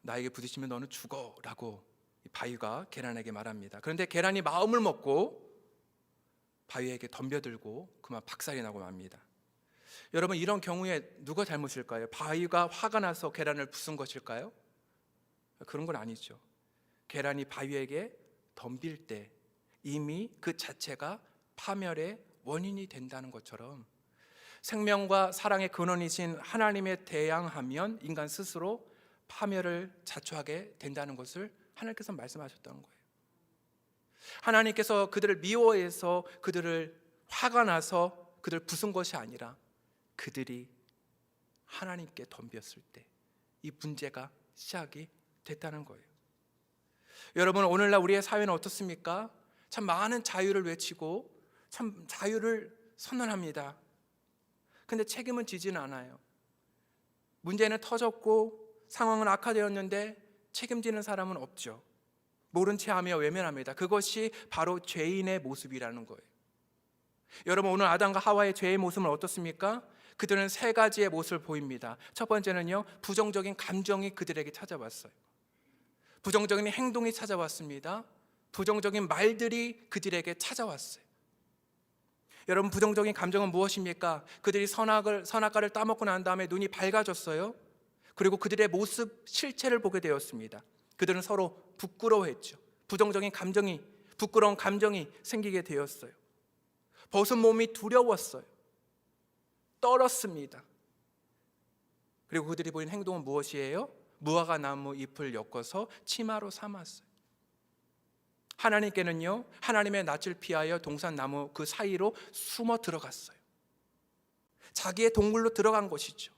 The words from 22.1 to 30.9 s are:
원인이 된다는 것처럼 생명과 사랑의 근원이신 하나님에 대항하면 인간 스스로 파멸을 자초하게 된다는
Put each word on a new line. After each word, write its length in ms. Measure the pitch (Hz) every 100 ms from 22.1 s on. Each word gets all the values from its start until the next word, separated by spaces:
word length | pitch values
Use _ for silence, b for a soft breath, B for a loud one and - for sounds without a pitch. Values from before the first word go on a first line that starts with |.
| 220 - _
원인이 440 | 123 156 190 196 190
된다는 420 | 135 127 131 131
것처럼 560 | 117 - 110 127 143 113 _ _ B B B B B
생명과 680 | - 214 208 202 190 190 190
사랑의 380 | 185 214 196 190
근원이신 680 | - 175 175 170 - 170 160
하나님에 680 | - 226 214 196 190 180
대항하면 920 | - 160 156 160 170 151 127 139 202 220
인간 260 | 147 156 147
스스로 640 | - 190 - 180 226 b b b b _
파멸을 680 | - 202 190 175 170 190 -
자초하게 680 | - - - 156 143 160 208 -
된다는 360 | 143